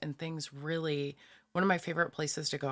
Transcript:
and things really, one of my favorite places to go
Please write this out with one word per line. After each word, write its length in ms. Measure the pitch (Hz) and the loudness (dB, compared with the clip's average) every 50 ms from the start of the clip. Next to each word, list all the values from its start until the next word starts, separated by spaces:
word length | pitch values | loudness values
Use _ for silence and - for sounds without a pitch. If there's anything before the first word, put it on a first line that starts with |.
and 140 | - 151 139 - | -6 -6 -6 -4
things 340 | 165 160 160 156 143 - | -6 -6 -4 -6 -8 -8
really, 640 | 143 139 143 156 165 165 160 156 147 143 143 143 143 - - - - - _ _ | -10 -8 -4 -2 -2 0 0 0 0 0 0 -2 -6 -10 -16 -20 -20 -20 _ _
one 100 | - 175 | 0 4
of 60 | 190 196 | 4 4
my 100 | 180 170 | 4 4
favorite 340 | - 170 160 165 185 - | 2 0 2 2 0 0
places 380 | - - 156 143 - 160 151 - | 0 -2 -2 -2 0 -2 -2 -2
to 80 | - 139 | -2 0
go 100 | 143 135 | 0 -2